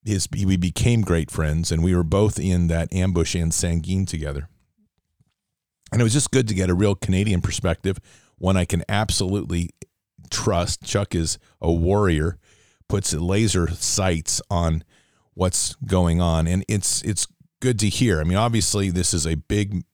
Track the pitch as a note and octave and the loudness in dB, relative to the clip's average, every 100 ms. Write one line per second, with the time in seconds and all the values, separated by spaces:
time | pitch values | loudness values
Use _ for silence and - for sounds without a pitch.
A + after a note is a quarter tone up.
0 | - G2 - - G2 F#2+ F2+ - B2 A#2+ | 0 -2 -2 0 2 2 2 2 2 2
1 | G2 E2+ D2+ - D#2 D#2 F2 E2 F2 F2 | 2 0 0 -2 -2 0 0 0 2 2
2 | D#2+ G2 G#2+ - F2+ F2 E2+ E2 E2 F#2+ | 2 2 2 0 0 2 2 0 -2 0
3 | F#2 F2 E2 F2+ E2 - F2 E2+ D#2 F#2+ | 0 0 0 0 -2 0 -2 -2 -2 -2
4 | F#2+ E2 D2+ C#2+ D#2 _ _ _ _ _ | -2 -4 -6 -8 -12 _ _ _ _ _
5 | _ _ _ _ _ _ _ _ - A2 | _ _ _ _ _ _ _ _ -4 2
6 | A#2 B2 - C3+ A2+ F#2+ F#2 F2+ G#2 G2 | 2 2 2 0 0 0 2 2 2 0
7 | - F#2 G#2 F2+ F2 - F2+ E2 F#2+ F#2+ | 0 0 2 0 -2 -2 -2 -2 -4 -6
8 | _ - _ _ F2+ F#2+ F2+ E2+ - G2+ | _ -20 _ _ 0 2 0 -2 -2 -2
9 | A2 - F#2+ G2 - F2+ E2+ _ - _ | 0 -2 0 -2 -2 -4 -4 _ -20 _
10 | _ _ - - - F2 F2 - - G2+ | _ _ -10 -4 0 0 0 -6 -4 -4
11 | G#2 F2+ D#2+ - _ _ E2 E2+ E2+ G2+ | -2 -2 -2 -6 _ _ 0 2 2 2
12 | G2 D#2 D#2+ - _ _ _ _ _ G2+ | 2 2 0 -4 _ _ _ _ _ -4
13 | - D2+ F2 G2+ A2+ F#2+ E2 E2+ - A2 | -2 -2 0 0 2 2 0 -2 -4 0
14 | F#2+ E2+ - - - G2+ E2 D#2+ - _ | 0 0 -4 -6 -2 0 0 -2 -6 _
15 | _ _ _ - F#2 - - - A2 F#2 | _ _ _ -4 -2 -2 -6 -8 -2 2
16 | F2 E2+ F2 E2 E2 F#2 - G#2 - - | 4 2 2 2 2 0 0 -2 -2 -4
17 | - G#2 - _ _ _ B2+ A2+ G#2+ - | -4 -4 -6 _ _ _ -2 0 0 2
18 | B2 E2 D#2 F#2 A#2+ A2+ F2 G#2 G2 F2+ | 2 2 2 2 2 0 0 0 0 0
19 | E2+ F2+ D#2 D#2+ - G#2 G2+ F#2+ - | 0 0 0 -2 -2 -2 0 -4 -8